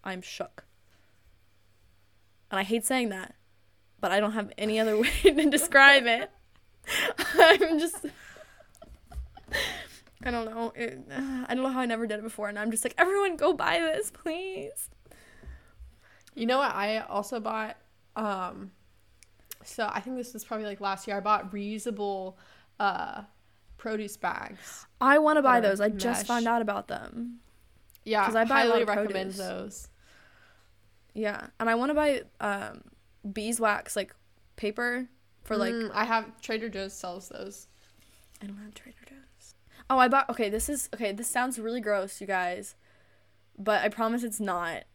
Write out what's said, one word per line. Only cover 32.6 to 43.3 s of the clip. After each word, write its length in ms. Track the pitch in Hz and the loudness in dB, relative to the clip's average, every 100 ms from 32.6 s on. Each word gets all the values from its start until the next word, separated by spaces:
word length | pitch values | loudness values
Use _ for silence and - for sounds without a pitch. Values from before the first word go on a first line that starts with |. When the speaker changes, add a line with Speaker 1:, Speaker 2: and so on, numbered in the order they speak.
| 202 - - _ _ _ 202 | -6 -12 -20 _ _ _ -10
Speaker 1:
beeswax, 600 | 196 214 226 226 208 - - | -6 -4 0 2 0 -2 -6
like, 200 | 196 - _ _ _ - | -6 -10 _ _ _ -6
paper 540 | 208 214 240 240 254 _ _ _ | -6 -2 -4 -2 -6 _ _ _
for, 140 | - 214 | -4 -2
like, 160 | 208 | 0
Speaker 2:
Mm, 180 | 233 220 | -2 -4
I 120 | - 226 | -2 0
have, 340 | 226 220 - | 0 -2 -14
Trader 280 | - 220 226 | -6 -6 -6
Joe's 240 | 196 196 | -8 -10
sells 360 | - 185 180 190 | -10 -12 -12 -14
those. 380 | - 196 202 - _ - _ - - - - | -14 -14 -14 -20 _ -20 _ -20 -20 -20 -18
Speaker 1:
I 40 | 202 | -14
don't 120 | 202 | -14
have 160 | 214 | -16
Trader 240 | 208 - 233 - | -20 -20 -20 -20
Joe's. 500 | 269 269 _ - - - - - | -20 -20 _ -20 -20 -20 -20 -2
Oh, 80 | 262 | 4
I 100 | 247 | 6
bought, 220 | 269 262 | 6 2
okay, 200 | 233 214 | 0 -2
this 200 | 214 - | -2 -4
is, 180 | 285 - | -4 -6
okay, 180 | - 220 | -4 -4
this 160 | 202 233 | -4 -4
sounds 320 | 247 254 240 | -2 -2 -4
really 220 | 220 247 | -6 -4
gross, 400 | 208 202 196 - | -2 -2 -2 -10
you 60 | 196 | -4
guys, 480 | 190 180 185 202 - _ _ _ _ _ | -2 -2 -6 -12 -18 _ _ _ _ _